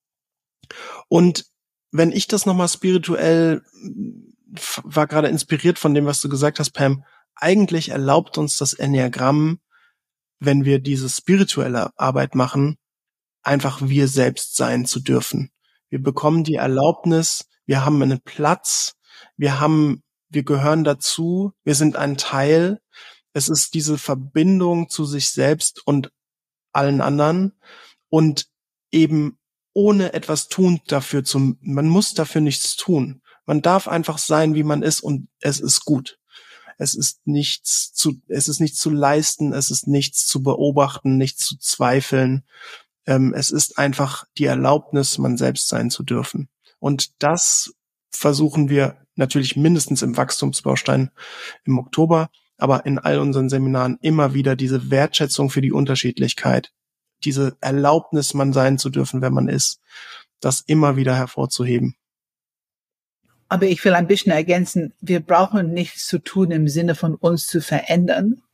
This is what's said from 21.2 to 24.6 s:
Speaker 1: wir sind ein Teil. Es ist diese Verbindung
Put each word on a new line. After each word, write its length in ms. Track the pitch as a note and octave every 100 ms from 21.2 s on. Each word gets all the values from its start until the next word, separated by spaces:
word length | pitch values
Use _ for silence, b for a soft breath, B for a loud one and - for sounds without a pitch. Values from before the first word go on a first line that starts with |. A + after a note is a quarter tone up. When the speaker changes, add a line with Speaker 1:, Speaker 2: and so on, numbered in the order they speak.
| E3+ F#3 G3 -
Speaker 1:
wir 120 | D3+
sind 200 | C#3 D3+
ein 220 | - C#3+ C#3
Teil. 640 | - C#3 C#3+ D#3+ F3+ G#3+ _ B B B _
Es 160 | D3 C3+
ist 260 | D3+ -
diese 240 | D#3+ D3+ D3
Verbindung 920 | - C3+ C#3 D#3 F3+ F#3+